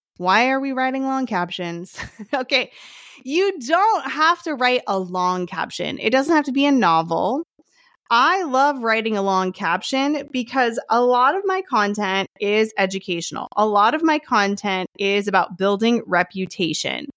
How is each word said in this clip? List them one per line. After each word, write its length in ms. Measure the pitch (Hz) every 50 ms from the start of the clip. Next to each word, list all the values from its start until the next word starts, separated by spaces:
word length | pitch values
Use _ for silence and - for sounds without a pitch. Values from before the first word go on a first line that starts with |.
| _ _ _
Why 320 | - 175 185 190 220 247 262
are 120 | 269 269
we 120 | 277 277
writing 320 | 262 262 262 262 262 269 269
long 220 | 269 262 262 262
captions? 720 | - 214 175 175 175 - - 175 170 170 170 185 - - - - - -
<laughs> 160 | - 202 -
Okay, 400 | 294 262 254 - 285 262 202 - - - - - - - - - - -
you 360 | - 254 294 349 392 403 381 302
don't 500 | 226 254 330 359 403 453 415 302 - 269
have 320 | 247 294 311 330 349 - -
to 100 | 330 294
write 280 | 233 247 247 247 247 -
a 120 | - 196 190
long 480 | 185 175 180 180 180 180 185 180 180
caption. 520 | 175 196 165 - - - - 170 151 - -
It 120 | - 220
doesn't 240 | 247 269 277 311 339
have 120 | 302 294
to 60 | 294
be 120 | 247 277 285
a 80 | 285
novel. 720 | 277 254 196 170 165 160 165 170 165 165 175 196 254 302 339 _ _ _ _ _ _ _ _ _ _ _ _ -
I 320 | 233 233 269 330 370 392
love 400 | 359 277 247 262 277 294 285 254
writing 340 | 226 226 220 226 220 226 220
a 60 | 202
long 300 | 196 196 190 185 185 185
caption 760 | 185 - 196 165 175 190 - - 262 262 269 285 302 285 - -
because 480 | - 254 226 233 254 269 247 233 226 247 - -
a 100 | 226 240
lot 360 | 247 247 247 247 254 277 330
of 60 | 392 403
my 160 | 381 381 381
content 640 | 381 - 262 214 202 202 208 208 208 185 190 196 185 - _ -
is 340 | 208 202 208 214 220 214 -
educational. 720 | - 196 190 190 196 - 196 175 170 - - - - - - -
A 100 | - 214
lot 280 | 214 202 202 208 233 285
of 80 | 311
my 160 | 330 320 302 302
content 680 | - - 254 214 202 202 202 196 - 202 190 185 180 - _ -
is 280 | 202 196 202 202 202
about 300 | 208 190 190 165 - 175
building 460 | 165 190 202 202 196 220 233 240 226 -
reputation 1000 | - 180 175 180 - - 190 190 - - - 175 - - - - - - - - - -